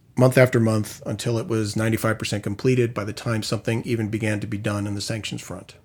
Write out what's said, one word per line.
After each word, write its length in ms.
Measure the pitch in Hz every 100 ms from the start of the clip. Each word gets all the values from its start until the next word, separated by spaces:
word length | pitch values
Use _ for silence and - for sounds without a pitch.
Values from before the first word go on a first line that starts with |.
| _ -
month 200 | 127 127
after 240 | 127 120
month, 420 | 113 110 104 - -
until 320 | 107 120 117
it 100 | 110
was 280 | 113 104 104
ninety-five 420 | 110 113 110 107
percent 240 | - 104
completed 500 | 107 101 131 127 117
by 120 | 120
the 80 | 101
time 300 | 110 - 110
something 400 | 107 113 - 113
even 240 | - 117 107
began 300 | 110 110 104
to 80 | 110
be 120 | 104
done 280 | 107 104 101
in 80 |
the 60 | 101
sanctions 400 | - 110 - 120
front. 360 | - 90 101 -